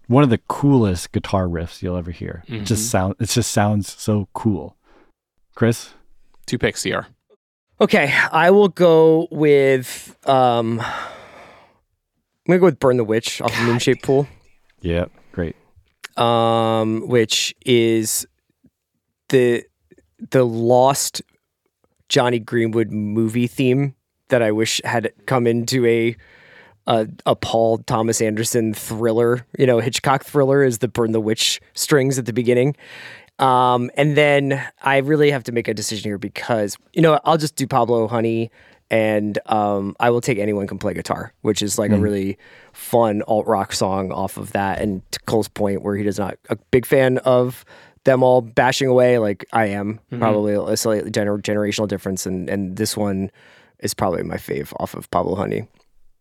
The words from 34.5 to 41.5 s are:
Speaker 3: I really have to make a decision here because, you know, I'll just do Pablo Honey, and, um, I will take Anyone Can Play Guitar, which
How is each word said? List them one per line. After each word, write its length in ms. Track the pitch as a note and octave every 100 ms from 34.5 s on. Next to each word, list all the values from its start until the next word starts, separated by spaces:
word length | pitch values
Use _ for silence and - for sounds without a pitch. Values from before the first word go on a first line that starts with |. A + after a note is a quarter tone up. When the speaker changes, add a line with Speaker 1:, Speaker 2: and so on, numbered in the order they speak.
| C3+ - -
Speaker 3:
I 140 | C3+ C#3
really 320 | C3+ D3+ D3
have 140 | C#3
to 80 | B2
make 160 | A#2 A2
a 60 |
decision 340 | G#2+ G#2 G#2+ G#2
here 80 | G2+
because, 580 | G2+ - - A2+ G#2 - _
you 80 | F3+
know, 180 | D#3+ D3
I'll 120 | - D#3+
just 160 | D3+
do 140 | - C3+
Pablo 400 | C3 A#2 A#2 A2
Honey, 420 | A#2 A2+ A2+ A2+ _ _ _ -
and, 480 | A2+ A2 G#2+ G#2 G2+ -
um, 480 | G#2+ G#2 G2+ G2 -
I 100 | A#2+
will 100 | A#2+
take 180 | C#3+ G2+
Anyone 280 | G#2 G2+ G2
Can 120 | G2
Play 160 | G#2
Guitar, 380 | F2 - - A2+ _
which 200 | A2